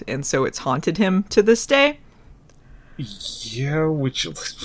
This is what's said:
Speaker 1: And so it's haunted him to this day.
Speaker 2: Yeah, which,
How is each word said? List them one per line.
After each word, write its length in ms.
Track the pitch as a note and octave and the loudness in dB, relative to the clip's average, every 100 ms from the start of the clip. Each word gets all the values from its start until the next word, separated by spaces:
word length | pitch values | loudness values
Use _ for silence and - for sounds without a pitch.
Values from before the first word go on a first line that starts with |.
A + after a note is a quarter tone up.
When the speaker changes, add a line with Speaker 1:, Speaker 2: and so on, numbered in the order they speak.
| - | -8
Speaker 1:
And 180 | A#2 C#3+ | -6 -2
so 180 | C#3+ | 0
it's 140 | C3 - | 0 -2
haunted 400 | - C3 E3+ E3 | -2 -2 0 0
him 240 | G3 F#3 G3+ | 2 2 2
to 100 | - | 4
this 240 | G#3 A3+ - | 6 4 4
day. 340 | C#4 C#4+ D4 - - - - - - - - - - | 4 4 0 -16 -20 -20 -20 -20 -20 -20 -20 -18 -12
Speaker 2:
Yeah, 880 | A2 - - - A2 A#2 C#3 D#3 D#3 | -12 -10 -10 -10 -8 -6 -2 0 0
which, 400 | D#3 C3+ - E2 - - - | 0 -2 -2 -6 -6 -10 -8